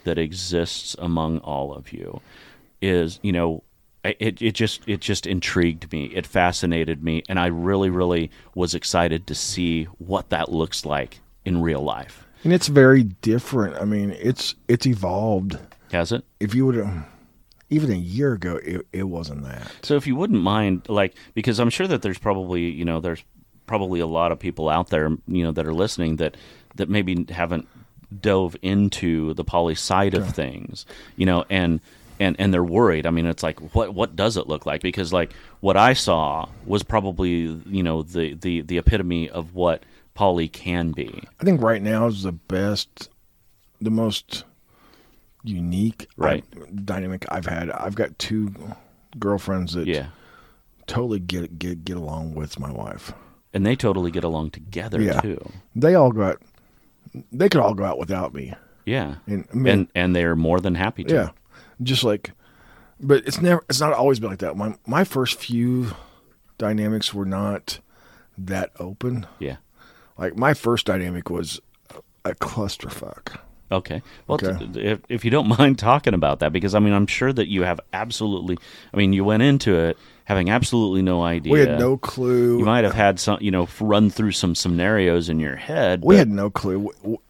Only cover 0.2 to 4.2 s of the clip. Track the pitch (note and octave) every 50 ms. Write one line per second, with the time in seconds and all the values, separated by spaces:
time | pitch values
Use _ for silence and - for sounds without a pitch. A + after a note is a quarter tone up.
0.2 | E2 D#2 E2 F#2 F2+ F2 F2 E2+ E2+ E2 - - - - - - F2 F2 E2+ E2
1.2 | D#2+ D#2+ D#2+ D#2 - D#2 D2 C#2 C#2 C#2+ C#2 C#2+ C#2+ - - - - - - -
2.2 | - - - - - - - - _ _ _ _ - F#2+ F2+ F2 E2 E2 E2+ -
3.2 | - G2+ F2+ F2 E2+ E2 D#2+ D#2+ - _ _ _ _ _ _ _ - F#2+ G#2 -